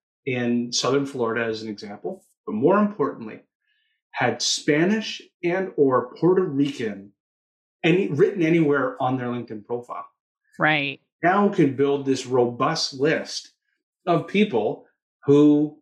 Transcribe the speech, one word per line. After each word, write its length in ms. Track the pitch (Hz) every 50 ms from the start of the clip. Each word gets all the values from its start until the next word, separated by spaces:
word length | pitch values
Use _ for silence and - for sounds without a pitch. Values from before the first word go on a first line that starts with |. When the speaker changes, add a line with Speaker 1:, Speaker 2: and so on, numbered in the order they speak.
| _ _ _ _ _
Speaker 1:
in 480 | 139 127 123 120 120 120 120 120 120 -
Southern 340 | - - 127 131 143 139
Florida, 380 | 139 - 131 120 110 110 120 117
as 180 | 113 110 110 113
an 60 | 110
example, 560 | 104 104 107 101 101 107 - 180 190 - _ _ _ _ _
but 100 | - 110
more 240 | 107 127 160 190 208
importantly, 600 | 208 202 - - 139 - - - 117 110 - - - _ _ _ _ _ _ _ _ _ _ _ _ _
had 320 | - - - 117 110 - -
Spanish 800 | - - - - - 147 151 165 190 214 220 208 - - - - - _ _ -
and 280 | 170 175 190 190 185 -
or 380 | - 143 135 127 123 120 - -
Puerto 260 | - - 170 185 196 180
Rican 680 | 160 139 139 143 139 - - 120 107 101 98 98 - _ _ _ _ _ _ _ _ _ _ _ _ _ _ -
any, 240 | 165 175 185 196 -
written 340 | 160 135 - - - 196 165
anywhere 580 | 160 165 170 160 143 143 139 135 123 127 -
on 160 | 135 127 131
their 120 | 131 123 123
LinkedIn 360 | 120 120 110 - 117 107 101
profile. 420 | - 120 - - - 82 95 - - _ _ _ _ _ _ _ _ _ -
Speaker 2:
Right. 420 | 165 151 156 147 143 139 135 - _ _ _ _ -
Speaker 1:
Now 260 | 170 185 202 208 202
can 280 | 196 - 160 135 123
build 280 | 117 139 139 139 139 135
this 200 | 135 135 131 -
robust 680 | 123 127 127 120 123 120 113 131 151 160 160 - - 143
list 580 | 131 139 156 151 113 98 - - - - - _ _ _ _ _ _ _ _ _ _ _
of 200 | 180 170 160 -
people 600 | - - 196 208 - 135 113 104 113 - - - _ _ _ _ _ _ _ -
who 520 | 139 143 143 147 151 147 147 151 151 147 -